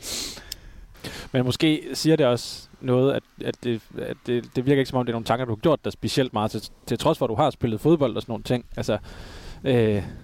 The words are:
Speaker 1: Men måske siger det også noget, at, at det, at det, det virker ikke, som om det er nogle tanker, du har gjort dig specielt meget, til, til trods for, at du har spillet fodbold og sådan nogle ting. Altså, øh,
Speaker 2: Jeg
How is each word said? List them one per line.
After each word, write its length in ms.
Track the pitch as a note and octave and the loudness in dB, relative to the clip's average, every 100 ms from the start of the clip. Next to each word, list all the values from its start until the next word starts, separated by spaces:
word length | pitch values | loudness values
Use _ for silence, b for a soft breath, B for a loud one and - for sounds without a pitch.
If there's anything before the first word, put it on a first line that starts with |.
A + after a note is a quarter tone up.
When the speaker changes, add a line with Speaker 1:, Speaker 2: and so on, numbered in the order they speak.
| B B B B B B B B - B B B B | B B B B B B B B -20 B B B B
Speaker 1:
Men 120 | B2+ | 0
måske 440 | B2+ - D#3+ D#3 C3+ | 0 2 2 2 -2
siger 220 | C3 D#3 D#3 | 0 4 4
det 100 | B2+ | 4
også 420 | A#2+ - - - - | 2 -2 -14 -18 -6
noget, 320 | B2+ B2 C3+ | 0 4 4
at, 100 | A#2 - - | 2 -4 -8
at 100 | B2+ - | -8 -4
det, 180 | B2 A2+ - A#2 | -4 -4 -6 -10
at 180 | - A#2+ - | -8 -8 -4
det, 180 | A#2+ - C3 | -4 -2 -2
det 100 | B2+ | 2
virker 140 | C#3 | 2
ikke, 80 | C3 | 2
som 80 | C3 | 0
om 80 | B2 | -2
det 40 | |
er 40 | |
nogle 100 | A2+ A2+ | -2 0
tanker, 180 | A#2+ | 0
du 60 | B2+ | 0
har 40 | G#2+ | 0
gjort 240 | E3+ C#3+ | 2 2
dig 80 | G#2 | 0
specielt 400 | - A2+ - B2+ | -4 -2 0 0
meget, 180 | G#2+ G#2+ | 0 -2
til, 120 | A2 - - - | -2 -10 -12 -6
til 120 | B2 | 0
trods 200 | C#3+ D#3+ | 0 0
for, 80 | B2 | 0
at 20 | |
du 60 | |
har 160 | A2 D3 | 2 0
spillet 300 | - B2 G#2+ | 0 -2 2
fodbold 360 | D3 E3 C3 G2+ | 4 4 2 -2
og 60 | |
sådan 80 | - | -6
nogle 120 | G#2+ | -6
ting. 200 | - B2 - - | -2 -2 -4 -6
Altså, 220 | A2+ G#2+ B B B B B B | -2 -2 B B B B B B
øh, 80 | C3+ | 2
Speaker 2:
Jeg 300 | B2 A2 G#2 F2 - | 4 4 2 -2 -10